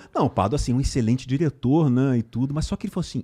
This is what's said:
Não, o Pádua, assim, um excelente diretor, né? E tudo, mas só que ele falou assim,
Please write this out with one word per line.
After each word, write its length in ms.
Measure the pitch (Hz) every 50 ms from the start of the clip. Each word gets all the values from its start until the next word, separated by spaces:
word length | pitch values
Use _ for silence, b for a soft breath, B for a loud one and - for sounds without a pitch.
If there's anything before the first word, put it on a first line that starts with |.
| B B -
Não, 120 | - -
o 40 | 117
Pádua, 260 | - - 95 101 131
assim, 180 | 147 - - 120
um 80 | 127
excelente 460 | 139 - - 139 117 110 120 127 - -
diretor, 600 | 127 143 170 147 - - - 120 139 165 165 139
né? 280 | 120 127 135 139 127 120
E 60 | 110
tudo, 300 | - - 113 127 139 143
mas 120 | 156 -
só 100 | - 208
que 120 | - - 202
ele 60 | -
falou 120 | 190 165
assim, 180 | - - 131